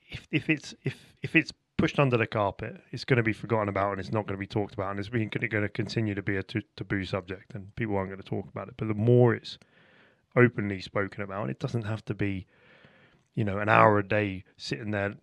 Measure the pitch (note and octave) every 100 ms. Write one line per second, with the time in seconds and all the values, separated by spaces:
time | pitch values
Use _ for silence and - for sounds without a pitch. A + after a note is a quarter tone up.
0 | - - - D3+ - D3 - - C3+ -
1 | - _ - E3 - - _ - D#3+ -
2 | C#3 A#2 A2 A2 G2+ - A2+ - - B2+
3 | - B2 A2 G2+ G#2 A2 G2+ G2 G2+ G2
4 | F#2+ G#2+ G2 G2 G2 G#2+ G2 - F#2+ G2+
5 | G2+ A#2+ G#2 - A#2 G#2+ G#2 - G2+ A#2+
6 | A2 G2 G2+ G2 - A2 - - G2+ G2+
7 | F#2 G2 F2+ F#2+ - G#2 G2 - A2 G2
8 | F#2+ G2 - G#2+ - G2+ G2+ - A2 G#2
9 | A#2 B2 B2 G#2+ - - _ _ _ _
10 | _ _ _ B2+ B2 A#2+ G2+ G2 - G#2
11 | G2 - G2 G2 B2+ C3 C#3 A#2+ G#2 A2
12 | - G#2 G2+ F#2+ - _ _ - - _
13 | _ _ _ C#3+ G#2 G2 G#2 A2+ A2+ G#2
14 | G2 G#2+ G2+ F#2+ - - - C3+ G#2+ G#2
15 | G2+ -